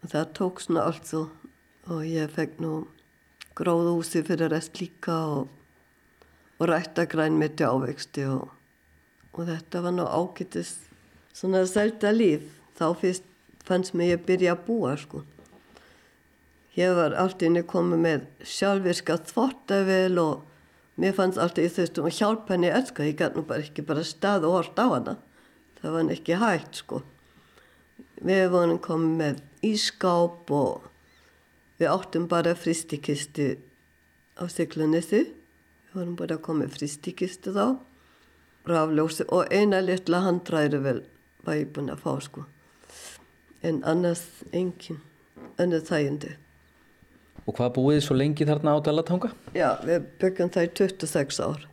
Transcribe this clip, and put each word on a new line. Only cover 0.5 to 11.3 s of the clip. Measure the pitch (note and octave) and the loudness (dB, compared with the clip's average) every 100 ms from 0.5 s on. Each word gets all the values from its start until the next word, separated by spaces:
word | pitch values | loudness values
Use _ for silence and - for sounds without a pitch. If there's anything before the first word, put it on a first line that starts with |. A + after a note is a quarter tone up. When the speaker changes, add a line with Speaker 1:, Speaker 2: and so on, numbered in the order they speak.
| F#3 | -2
Speaker 1:
svona | - E3 D#3+ | -2 2 2
allt | D#3+ - | -2 -6
svo | D#3 D#3 - - _ _ _ | -6 -6 -10 -20 _ _ _
og | - E3 D#3 | -8 -6 -2
ég | D#3+ D3+ | -2 -2
fekk | D3+ D#3+ - | -2 -4 -4
nú | D#3+ D#3 D#3 - _ _ _ _ - - | -4 -4 -8 -16 _ _ _ _ -18 -4
gróðurhúsi | F#3 E3+ E3+ E3+ E3 E3+ D3+ | 0 2 2 0 0 -2 0
fyrir | E3 E3 | 0 2
rest | D#3+ D#3+ - | 0 -4 -10
líka | F3 - - E3 D#3+ | -10 -8 -4 -2 0
og, | C#3+ - - _ _ _ _ _ _ - _ _ _ | -2 -4 -10 _ _ _ _ _ _ -20 _ _ _
og | E3 | 0
rækta | E3 E3+ - E3+ | 2 0 -2 -2
grænmeti, | D#3+ D#3 D#3 D#3 D3+ | 0 2 2 0 0
ávexti | C#3+ C3 B2+ C#3+ - - C#3 | 2 2 -2 -6 -8 -4 -2
og, | C3 - - _ _ _ _ _ _ _ | -2 -6 -16 _ _ _ _ _ _ _
og | - E3+ | -8 -6
þetta | E3 - F3 | -6 -6 -4
var | F3 | -2
nú | F3+ E3+ | 0 0
ágætis | - F3+ - F3+ E3+ E3+ - - - _ _ _ | 0 -2 -6 -8 -8 -8 -12 -18 -20 _ _ _